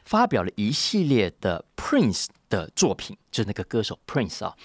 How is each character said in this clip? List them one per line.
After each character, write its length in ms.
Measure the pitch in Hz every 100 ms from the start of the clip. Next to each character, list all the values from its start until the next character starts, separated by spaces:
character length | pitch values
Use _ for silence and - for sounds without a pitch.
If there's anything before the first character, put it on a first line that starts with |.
发 220 | - 214 247
表 160 | 113
了 80 | 90 -
一 160 | 107
系 320 | 147 - 208
列 280 | 156 127 92 -
的 240 | 98 85 - -
Prince 500 | - 285 120 90 - _ -
的 180 | 101 80
作 180 | - 147
品， 220 | 92 - 104 _
就 140 | -
是 20 | 101
那 60 |
个 100 | 101
歌 180 | 95 117
手 160 | 104 - -
Prince 360 | 151 101 -
啊。 120 | 90 -